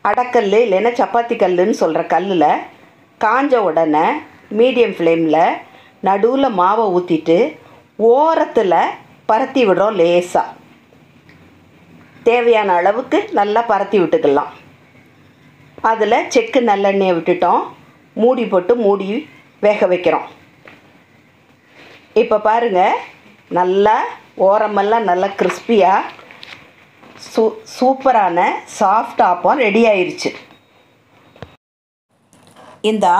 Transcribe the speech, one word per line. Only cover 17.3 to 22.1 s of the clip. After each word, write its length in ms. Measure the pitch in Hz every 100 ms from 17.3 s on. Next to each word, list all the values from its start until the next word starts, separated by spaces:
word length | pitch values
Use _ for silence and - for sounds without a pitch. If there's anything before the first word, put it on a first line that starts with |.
| 175 175 226 392 - - _ _ -
மூடி 280 | 233 254 208
போட்டு 200 | 185 180 240
மூடி 240 | 208 202 190 233 311 - _ -
வேக 260 | 208 208 190
வைக்கிறோம். 360 | 180 170 151 - - - _ - - _ _ _ _ _ _ _ _ _ - - - _